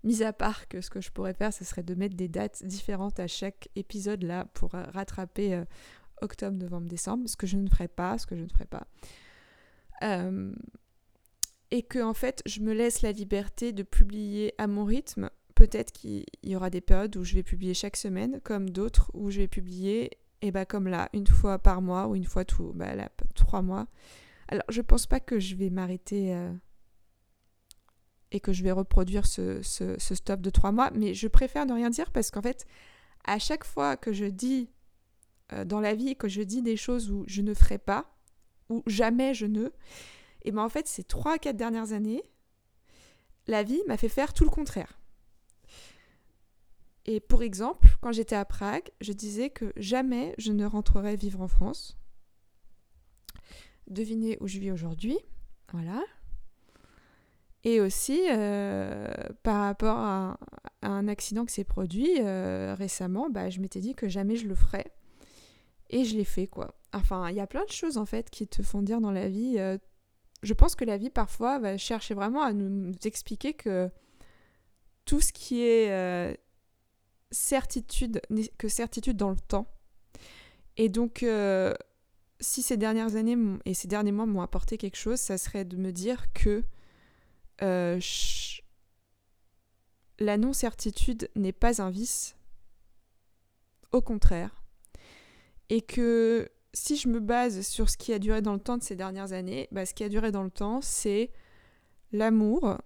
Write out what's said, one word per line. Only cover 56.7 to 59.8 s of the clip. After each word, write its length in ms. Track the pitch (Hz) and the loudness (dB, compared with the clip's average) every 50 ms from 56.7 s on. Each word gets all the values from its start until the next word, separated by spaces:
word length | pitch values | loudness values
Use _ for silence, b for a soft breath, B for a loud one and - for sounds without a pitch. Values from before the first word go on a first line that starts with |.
| b b b b b b b b b b b b b b b b - _ _ | b b b b b b b b b b b b b b b b -20 _ _
Et 140 | 233 233 220 | 2 2 4
aussi, 420 | 202 190 190 - - - 269 330 370 359 | 2 2 0 -2 -2 -2 0 0 2 2
euh, 840 | 269 220 208 208 202 202 202 196 196 - - - - 208 - - - - - - - - _ | 2 0 0 0 -2 -2 -4 -4 -4 -4 -4 -6 -6 -8 -8 -10 -10 -10 -12 -12 -14 -4 _
par 180 | 226 214 208 | 0 0 2
rapport 360 | 208 202 202 - | 0 -2 -2 0